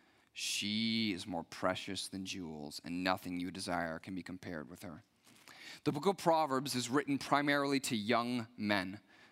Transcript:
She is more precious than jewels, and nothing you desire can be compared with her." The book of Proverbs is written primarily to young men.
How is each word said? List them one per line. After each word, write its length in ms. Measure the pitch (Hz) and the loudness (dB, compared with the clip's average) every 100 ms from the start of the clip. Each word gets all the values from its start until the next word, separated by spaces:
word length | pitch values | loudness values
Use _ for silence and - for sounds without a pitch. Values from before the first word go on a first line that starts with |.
| _ _ _ | _ _ _
She 800 | - - - 101 107 113 113 110 | -8 -4 -2 0 0 2 2 2
is 140 | 87 101 | 0 -2
more 160 | 87 | -4
precious 640 | 80 - 92 92 - 92 - | -6 -2 0 0 -4 -6 -6
than 180 | 95 | -6
jewels, 560 | 95 98 82 78 73 - | -6 -6 -8 -8 -10 -12
and 180 | - 87 | -6 -2
nothing 380 | 92 92 90 87 | 0 0 -2 -4
you 100 | 90 | -4
desire 480 | 90 95 87 82 80 | -6 -2 -2 -2 -4
can 160 | - | -6
be 80 | 92 | -8
compared 480 | - 90 101 82 67 | -8 -10 -8 -8 -8
with 140 | 90 | -14
her." 180 | 95 98 - _ - - - - - - | -14 -14 -18 _ -20 -20 -20 -20 -18 -2
The 80 | 151 | -2
book 160 | 143 175 | 2 2
of 100 | 196 | 4
Proverbs 600 | 170 160 151 131 143 123 | 4 6 4 2 2 -2
is 120 | 120 | 2
written 300 | 139 139 139 | 2 2 0
primarily 640 | - 143 147 143 139 139 | 4 4 6 4 4 2
to 160 | - 110 | 2 0
young 500 | 104 117 120 123 113 - | 4 4 4 -2 -4 -2
men. 440 | 104 101 92 101 _ - - | 2 2 2 -8 _ -20 -20